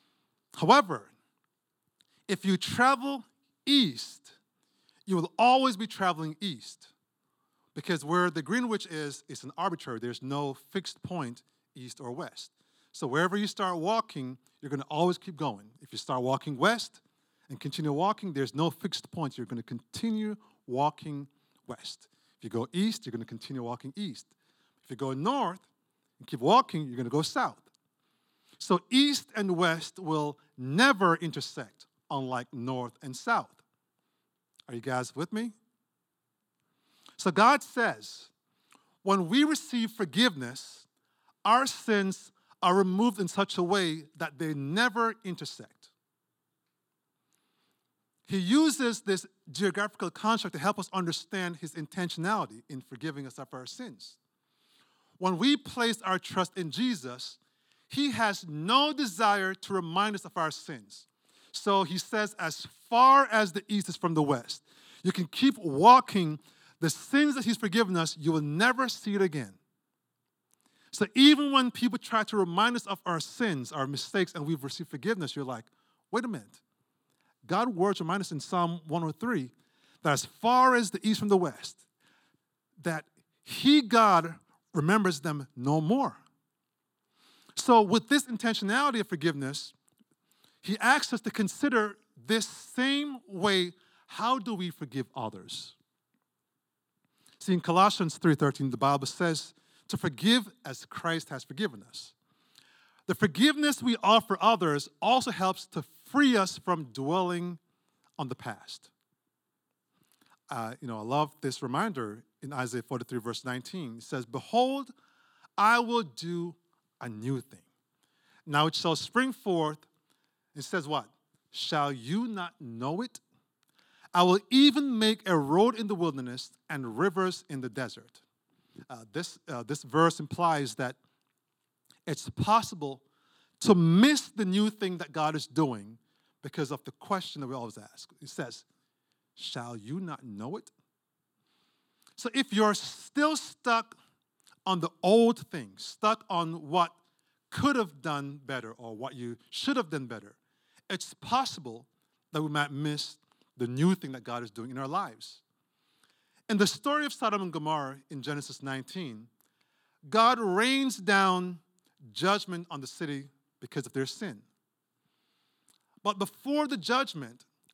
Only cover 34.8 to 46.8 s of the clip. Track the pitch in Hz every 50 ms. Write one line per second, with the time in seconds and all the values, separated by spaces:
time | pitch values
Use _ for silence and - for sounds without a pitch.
34.8 | 113 135 127 127 123 - - 135 170 - 214 214 233 233 - _ _ _ _ _
35.8 | _ _ _ _ _ _ _ _ _ _ _ _ _ _ _ _ _ _ _ _
36.8 | _ _ _ _ _ - _ - - 190 156 190 214 247 285 277 - - - 247
37.8 | 233 196 - 107 101 - - - - - _ _ _ _ _ _ _ _ _ _
38.8 | _ _ _ _ _ 190 196 196 175 156 214 277 302 302 302 - - - 254 240
39.8 | 226 214 - - 196 151 123 190 247 247 170 139 123 117 123 - - - - -
40.8 | _ _ _ _ _ _ _ _ _ _ _ _ - 202 226 254 269 247 - -
41.8 | - 233 214 202 196 190 185 - - - _ _ _ _ _ _ - 180 180 196
42.8 | 196 185 180 196 233 240 190 202 185 165 - 196 202 - - 190 180 175 202 196
43.8 | 180 165 156 160 147 - _ - 165 156 143 127 165 156 151 143 135 139 170 214
44.8 | 240 247 190 233 226 226 220 - - 185 170 - 156 - - - 110 - _ _
45.8 | - _ _ _ _ _ _ _ _ _ _ _ _ _ _ _ _ _ _ _